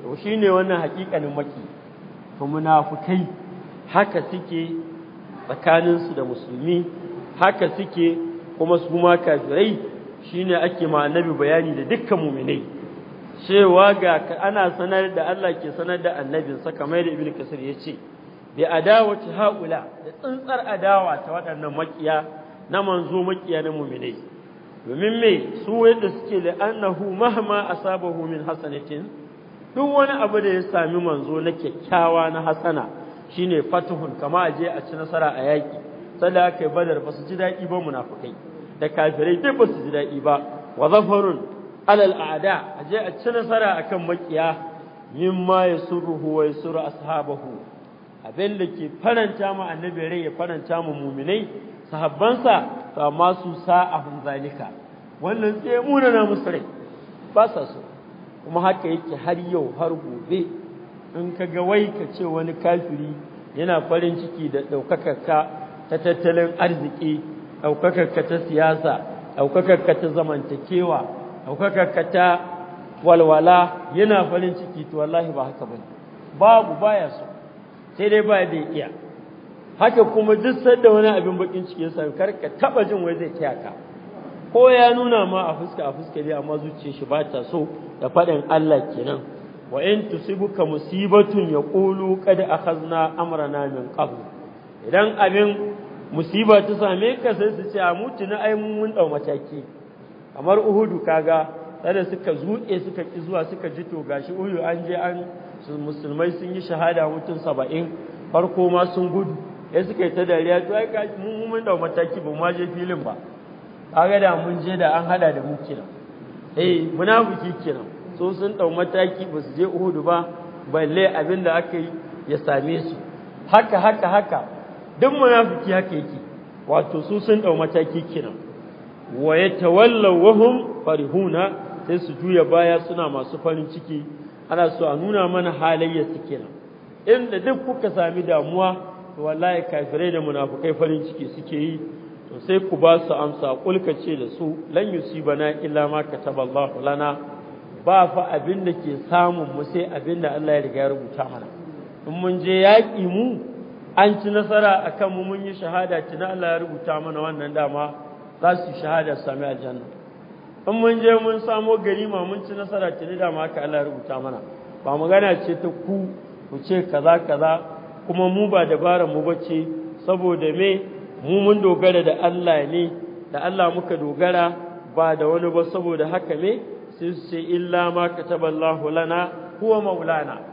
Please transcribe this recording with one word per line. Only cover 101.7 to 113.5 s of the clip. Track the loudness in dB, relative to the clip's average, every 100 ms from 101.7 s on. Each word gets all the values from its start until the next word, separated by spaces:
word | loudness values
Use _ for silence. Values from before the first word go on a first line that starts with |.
| -8
sai | -2
da | -2 -2
suka | -4 -4
zuƙe, | -4 -2 -6 -2 -4
suka | -4 -10
ƙi | -10 -10
zuwa, | -6 -4 -4
suka | -6 -10
ji, | -10
to, | -10 -10 -6
gashi | -8 -8
Uhudu | -8 -6 -4
an | -2 -4 -4
je | -4
an, | -4 -4 -10 -14 -18 -18
su, | -12 -10
musulmai | -8 -8 -8 -2 -2 -2
sun | -8 -8
yi |
shahada, | -6 0 0 2 0
mutum | -2 -8 -6
saba'in, | -4 -2 -2 -4 -6 -8 -14 -16 -2
farko | 0 2 2 4
ma | 4 2
sun | 0 0
gudu. | 0 -2 -6 -10 -16 -2
Sai | -2
suka | 0 -2 -2
yi |
ta | 0 2
dariya, | 2 4 2 2
"To, |
ai, | 0 0
ka, | -2 -4 -8
mun, | -8 -8 -4
mun | -4
ɗau | 0 0
mataki, | 0 0 -2 -2
ba | -6
mu | -2
ma | -2
je | -2 -4
filin | -4 -4 -4
ba. | -6 -10 -14 -20 -20